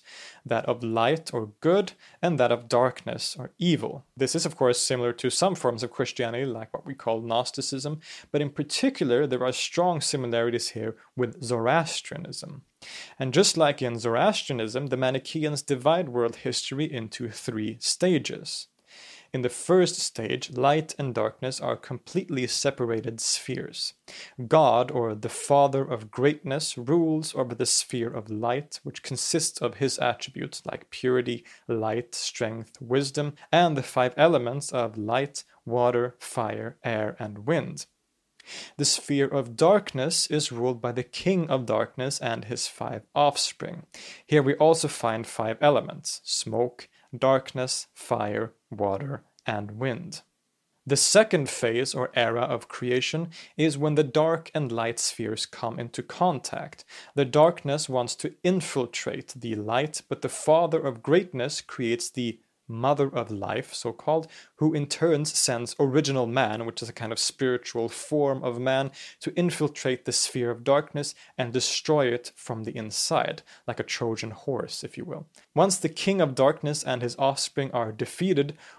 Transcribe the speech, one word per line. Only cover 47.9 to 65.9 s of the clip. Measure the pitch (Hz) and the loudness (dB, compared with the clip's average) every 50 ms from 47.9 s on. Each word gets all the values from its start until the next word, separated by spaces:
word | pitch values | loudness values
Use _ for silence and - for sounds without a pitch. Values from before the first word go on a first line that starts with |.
| _ | _
fire, | - - - 123 117 107 104 104 107 113 113 - _ _ - | -10 -6 -2 -2 -2 0 -2 -2 -2 -4 -4 -8 _ _ -10
water, | - 104 104 101 98 98 143 139 139 - - _ _ _ - | -6 -2 0 0 0 -2 -4 -6 -8 -10 -12 _ _ _ -8
and | - 113 104 104 104 | -6 -6 -6 -6 -8
wind. | 107 110 131 135 117 - - - - - - _ _ _ _ _ _ _ _ _ _ _ - | -8 -6 -4 -4 -4 -6 -8 -12 -14 -14 -16 _ _ _ _ _ _ _ _ _ _ _ -2
The | 127 139 | 0 2
second | 139 - - - 202 220 220 - 165 139 | 2 4 6 8 8 8 8 4 0 0
phase | 123 - - - 113 113 120 135 135 - | 0 -4 -2 0 0 2 0 0 -2 -2
or | 135 127 - - | -2 -4 -2 2
era | 127 117 113 113 120 | 2 2 2 2 0
of | 127 139 127 113 - | 0 -2 -2 -4 -6
creation | - - - 127 123 123 131 127 - - 156 170 170 - - - - _ | -8 -10 -6 -2 0 0 0 0 0 -2 -4 -4 -6 -10 -14 -20 -8 _
is | - 156 160 139 | 2 2 2 2
when | 139 147 151 151 | 2 0 2 4
the | 147 151 | 4 2
dark | 131 - 156 156 160 165 160 165 - - | 4 4 4 4 4 2 0 -2 -4 -4
and | 160 147 123 | -2 -2 -2
light | 117 113 113 117 117 - | -2 -2 -2 -2 -2 -2
spheres | - - - - 113 107 110 110 - | -4 -4 -4 -4 -4 -4 -4 -4 -6
come | - - - - 117 117 - | -8 -8 -6 -6 -6 -4 -6
into | 120 117 - - 120 | -8 -8 -8 -10 -10
contact. | - - - 175 180 160 - - - - - - 151 - - - - - - - - - | -6 -2 2 2 2 2 0 -4 -8 -8 -8 -10 -12 -14 -18 -20 -20 -20 -20 -18 -4 0
The | 139 139 | 0 2
darkness | 123 120 147 156 170 165 - - 143 139 151 156 | 4 6 6 8 6 6 2 -2 -4 -2 -2 -2
wants | - 131 127 120 117 - | -2 0 0 0 -2 -4
to | - - 156 - _ - | -6 -8 -8 -6 _ 0
infiltrate | 180 190 185 156 - - 139 123 120 - - - - - - - - - | 2 2 2 0 -2 -2 -2 -2 -2 -4 -6 -6 -6 -6 -6 -8 -12 -14
the | 127 120 117 110 | -10 -6 -6 -4
light, | 104 104 107 117 127 147 156 151 - - - | -4 -2 0 0 0 0 0 -4 -8 -8 -6
but | 131 - | -6 -4
the | - | -6
Father | 120 - - - - 156 165 175 156 160 160 | -6 -6 -2 2 4 4 6 4 4 2 0
of | - 139 120 110 - | 0 -2 -4 -4 0
Greatness | 139 143 - - - - 123 120 147 151 - | 2 4 4 2 0 -4 -4 -4 -4 -4 -6
creates | - - - - 123 113 117 117 - - | -10 -10 -6 -2 0 0 0 0 -2 -6
the | - 131 123 117 110 - _ _ _ _ _ | -4 -4 -4 -4 -4 -8 _ _ _ _ _
Mother | - 113 113 120 135 147 139 139 135 - | -12 -6 -2 2 2 2 2 2 0 0
of | 123 117 107 | -4 -4 -4
Life, | 107 98 98 98 104 120 127 - - | -6 -6 -4 -4 -4 -4 -6 -8 -10
so-called, | - - 117 113 - - - 156 165 156 160 - - - _ _ | -8 -8 -8 -8 -6 -2 0 0 0 0 -4 -12 -20 -20 _ _
who | - 151 156 160 | 0 2 2 2
in | 147 143 | 2 -2
turns | 143 - - 160 170 160 143 151 151 - | -4 -2 0 2 4 4 4 2 0 0
sends | - - - 127 117 120 113 - | 0 0 0 0 -2 -4 -4 0
original | - 147 135 | 2 2 4